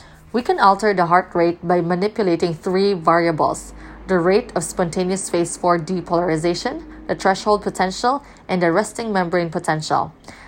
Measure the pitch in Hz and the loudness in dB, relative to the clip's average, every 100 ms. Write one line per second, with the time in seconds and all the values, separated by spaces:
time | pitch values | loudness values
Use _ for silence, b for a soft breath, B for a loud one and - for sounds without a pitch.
0 | B B B 233 247 359 202 196 214 185 | B B B -4 0 4 6 6 2 2
1 | 165 180 185 175 170 170 175 180 170 180 | 4 4 2 2 2 0 0 0 2 0
2 | 208 214 190 170 175 156 196 185 202 185 | -2 0 0 0 0 -2 -2 0 0 2
3 | 160 170 170 156 147 165 - - B B | 2 4 2 2 0 -2 -10 -18 B B
4 | - 180 170 202 247 175 160 - 175 190 | -2 2 4 2 0 -6 -4 -4 -2 -2
5 | 185 190 - 175 165 - 180 175 156 185 | -2 -4 -2 -2 -2 -2 0 0 0 -6
6 | 160 170 175 160 170 175 247 320 - B | -2 0 0 0 -2 -2 -4 -8 -12 B
7 | - 175 196 190 214 208 196 - 185 - | -8 -2 0 0 0 0 -2 -2 -4 -2
8 | 247 277 B B B 185 170 170 208 - | -2 -2 B B B 0 2 2 -2 -6
9 | 226 196 170 180 170 170 170 156 156 139 | -4 -2 0 -2 -2 -4 -2 -4 0 -2
10 | 165 - - B | -2 -8 -20 B